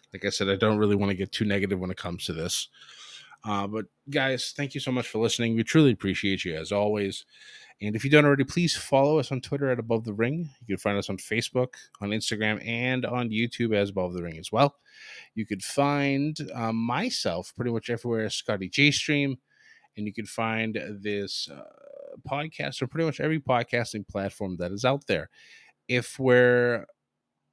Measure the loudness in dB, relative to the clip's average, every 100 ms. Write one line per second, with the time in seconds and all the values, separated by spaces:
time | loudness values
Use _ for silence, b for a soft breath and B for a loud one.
0 | _ -6 -4 0 2 4 4 4 4 4
1 | 2 0 -4 -2 0 0 0 -2 -4 -6
2 | -8 -6 -6 -6 -4 -4 -6 B B B
3 | B B B B -6 -4 -4 -6 -8 _
4 | -6 -2 0 0 -4 -6 -6 -4 -2 -2
5 | -2 0 0 2 2 2 4 6 6 6
6 | 0 0 0 -2 -2 -6 -2 0 2 0
7 | -2 -4 -12 B B B B _ -4 -2
8 | 6 6 8 6 2 0 0 0 2 4
9 | 4 2 0 -6 -6 -4 -2 -2 0 -2
10 | -2 0 0 0 -6 -10 -6 -2 0 0
11 | -2 -6 -4 -2 0 -2 -2 -6 -20 -8
12 | -4 -4 -4 -2 0 -2 -4 -4 -2 -2
13 | -2 -2 -2 -2 -2 -2 0 2 0 -2
14 | -4 -4 -8 -10 -4 2 2 2 B B
15 | B B B -8 -4 -6 -2 0 2 2
16 | 0 0 -2 -4 -8 -4 -2 -2 -2 -2
17 | -2 -4 -2 -4 -6 -6 -2 -2 -4 -4
18 | -2 -2 -2 -4 -4 -4 -2 4 4 4
19 | 0 0 0 -4 b b b b b -8
20 | -8 -6 -8 -4 -2 0 -2 -4 -8 -8
21 | -4 -4 -4 -6 -10 -12 -20 -20 -20 -18
22 | -16 -16 -8 -6 -6 -6 -8 -4 -4 0
23 | -2 0 0 0 2 2 2 0 0 -4
24 | -6 -4 -4 -4 -6 -4 -4 0 2 2
25 | 0 -2 -2 B B B B _ -2 -2
26 | 0 0 6 8 8 6 4 0 -6 _
27 | _ _ _ _ _